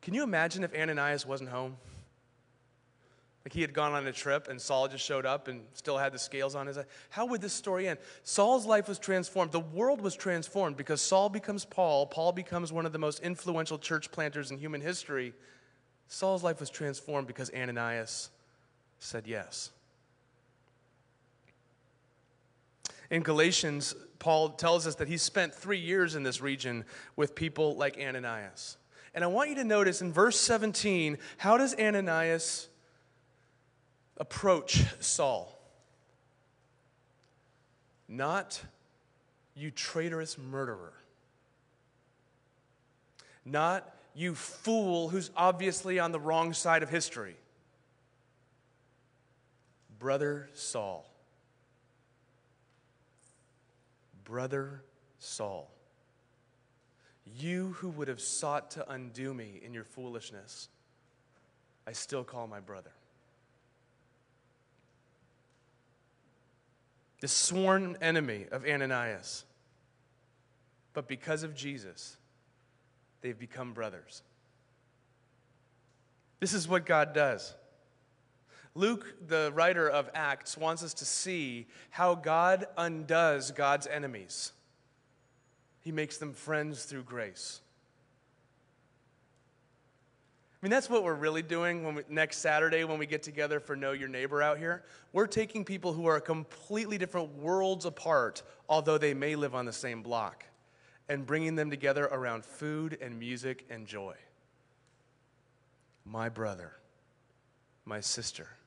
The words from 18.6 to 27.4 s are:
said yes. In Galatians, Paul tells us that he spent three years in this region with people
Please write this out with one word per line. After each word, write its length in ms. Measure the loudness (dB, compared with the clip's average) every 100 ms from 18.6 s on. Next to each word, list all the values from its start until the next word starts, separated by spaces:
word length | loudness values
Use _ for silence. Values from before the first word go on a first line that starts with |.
| _ _ _ _
said 300 | -10 -10 -6
yes. 420 | -8 -6 -10 -12 _ _ _ _ _ _ _ _ _ _ _ _ _ _ _ _ _ _ _ _ _ _ _ _ _ _ _ _ _ _ _ -16 -16 -2
In 100 | -2
Galatians, 720 | 2 4 6 4 0 -2 -4 -6 -14 -4
Paul 320 | 4 4 4
tells 380 | 2 4 4 2
us 80 | -4
that 120 | -2
he 100 | 0
spent 360 | 0 2 0
three 260 | -2 -4 -2
years 360 | 2 2 2 2
in 80 |
this 180 | -2 -2
region 440 | -2 -2 -2 -4 -6 -14 -14 0
with 200 | 0
people 400 | 0